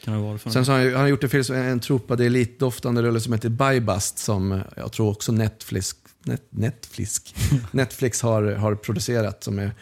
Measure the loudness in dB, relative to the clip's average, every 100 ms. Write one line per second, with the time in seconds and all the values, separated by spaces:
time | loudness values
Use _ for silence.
0 | -4 -4 -4 -6 -2 0 4 4 4 4
1 | 4 2 2 2 0 0 0 -2 0 0
2 | 0 2 4 4 2 0 -2 -2 -2 2
3 | 2 0 0 -2 0 0 2 2 2 0
4 | -2 -4 -2 0 0 -2 -4 -10 -8 0
5 | 0 0 0 0 0 -4 -6 -4 -4 -10
6 | -20 _ -6 -6 -6 -4 -4 -4 -12 -8
7 | -6 -8 -8 -2 2 2 0 -2 -2 -2
8 | -4 0 0 2 2 0 0 0 -2 -4
9 | 0 0 0 -4 -6 -4 -4 -6